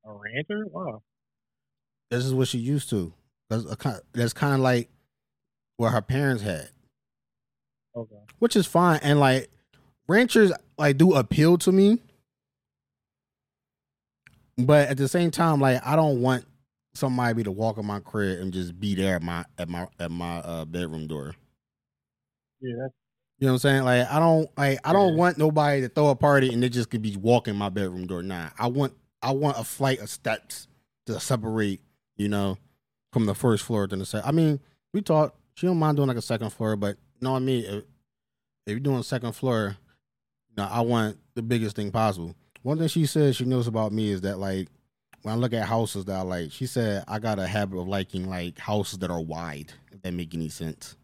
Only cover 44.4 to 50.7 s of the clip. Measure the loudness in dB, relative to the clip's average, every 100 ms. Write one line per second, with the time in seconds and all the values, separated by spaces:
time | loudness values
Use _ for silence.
44.4 | -4 -4 -6 _ _ _ _ -14 -6 -2
45.4 | -2 -2 -2 0 -2 -4 -6 -6 -4 -6
46.4 | -6 -8 -4 -2 -2 -2 -6 -6 -4 -2
47.4 | -2 -2 -2 -4 -4 -4 -4 -6 -6 -6
48.4 | -8 -10 -4 -2 -2 -6 -6 -6 -6 -8
49.4 | -10 -12 -16 -20 _ -12 -8 -8 -8 -8
50.4 | -8 -8 -10